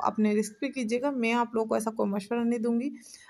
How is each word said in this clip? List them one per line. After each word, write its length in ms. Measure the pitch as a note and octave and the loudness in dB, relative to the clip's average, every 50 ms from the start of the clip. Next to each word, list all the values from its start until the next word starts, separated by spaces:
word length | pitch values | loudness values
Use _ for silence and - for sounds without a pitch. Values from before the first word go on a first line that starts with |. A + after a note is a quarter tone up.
| - | 0
अपने 300 | G#3+ G#3+ - G#3+ G#3+ G#3 | 0 2 4 4 4 4
रिस्क 220 | G#3+ G#3 G#3 - - | 2 0 -2 -4 -6
पे 80 | C#4+ C#4 | -6 -4
कीजिएगा, 420 | - C4 B3 G#3+ A#3 B3 B3 D4 | -4 -4 -2 -2 0 0 0 0
मैं 220 | C#4 B3+ A3+ A3+ | 0 0 2 2
आप 200 | A#3 A#3+ A#3+ A#3 A3+ | 2 2 2 0 0
लोगों 140 | A3 A3 A3 | -2 0 0
को 80 | A3+ | 0
ऐसा 140 | A3+ A3 A3 | -2 -2 -2
कोई 180 | A3 A3+ G#3+ G3+ | -2 -2 0 0
मशवरा 340 | G3 G3+ G3 - A#3 A#3 | 0 -2 -2 -2 -2 0
नहीं 160 | A#3 A#3 A#3+ A#3 | 0 0 0 0
दूंगी। 300 | A3 A#3+ A#3 A#3 B3+ D4 C#4 - - - - - - - | 0 0 0 0 -2 -4 -6 -10 -16 -20 -20 -20 -20 -16